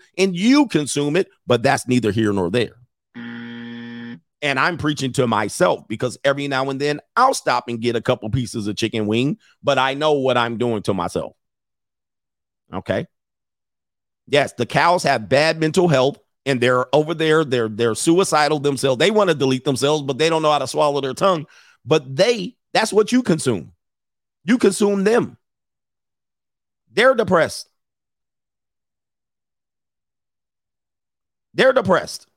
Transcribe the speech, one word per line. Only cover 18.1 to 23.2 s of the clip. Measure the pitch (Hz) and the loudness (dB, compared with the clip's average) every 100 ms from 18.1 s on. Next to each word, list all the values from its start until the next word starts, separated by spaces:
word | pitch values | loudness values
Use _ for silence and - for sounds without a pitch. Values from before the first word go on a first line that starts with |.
| 170 196 151 147 151 | 2 2 2 2 0
themselves. | 143 135 139 120 | -2 -2 -2 2
They | 170 | 2
wanna | 214 190 | 2 0
delete | 156 135 131 | 0 0 0
themselves, | 151 123 139 151 | -2 -2 0 -2
but | 139 127 | -4 -2
they | 160 | 0
don't | 165 | 2
know | 156 | 2
how | 147 | 0
to | 131 | -2
swallow | 151 151 143 | -2 0 0
their | 135 | -4
tongue. | 131 190 175 143 _ _ _ | -2 0 0 -4 _ _ _
But | 113 156 135 135 | 0 0 0 0
they, | 214 240 180 - _ | 0 0 -6 -12 _
that's | 175 220 | -2 2
what | 202 208 | 2 2
you | 247 | 0